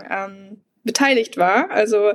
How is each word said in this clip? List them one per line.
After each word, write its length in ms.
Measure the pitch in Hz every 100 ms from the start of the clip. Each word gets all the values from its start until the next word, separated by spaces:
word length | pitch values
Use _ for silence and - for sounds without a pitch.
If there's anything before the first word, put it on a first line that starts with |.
| -
ähm, 520 | 196 196 196 196 208 _ _
beteiligt 540 | 226 233 277 247 226 -
war. 340 | 180 220 381
Also 400 | 208 214 214 208